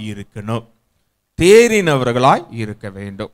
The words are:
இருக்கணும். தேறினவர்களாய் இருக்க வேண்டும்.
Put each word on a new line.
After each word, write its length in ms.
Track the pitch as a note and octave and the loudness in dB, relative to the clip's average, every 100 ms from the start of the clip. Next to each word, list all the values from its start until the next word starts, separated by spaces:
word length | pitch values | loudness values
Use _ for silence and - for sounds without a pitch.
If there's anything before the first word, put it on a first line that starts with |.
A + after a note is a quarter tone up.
| G#2+ | -12
இருக்கணும். 560 | G2+ G2 G#2+ G2+ A#2 - _ _ _ _ _ _ - | -14 -16 -14 -8 -8 -10 _ _ _ _ _ _ 0
தேறினவர்களாய் 1040 | E3+ A3 A#3 G#3+ E3+ C#3 B2 A#2+ C3+ A3 - | 6 6 6 2 0 0 -2 0 2 2 -2
இருக்க 400 | A#2 G#2 G#2 G#2 | -12 -12 -12 -16
வேண்டும். 400 | G2 G2+ G2 G#2+ | -14 -14 -14 -16